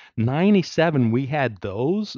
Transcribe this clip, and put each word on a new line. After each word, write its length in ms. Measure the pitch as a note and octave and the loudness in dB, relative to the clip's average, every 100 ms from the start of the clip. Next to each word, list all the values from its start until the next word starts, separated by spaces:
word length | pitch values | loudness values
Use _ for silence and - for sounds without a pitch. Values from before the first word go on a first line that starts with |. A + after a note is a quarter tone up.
| - - | -10 -2
ninety-seven 960 | A2+ C#3+ F#3+ G3+ - - E3 D3 A#2 | -2 2 4 4 2 0 2 2 2
we 160 | A#2 C3+ | 0 -2
had 320 | D3 B2+ G#2 | -2 -4 -4
those 560 | G#2 G2 C3+ G3 G#3+ | -8 -4 -2 -2 -4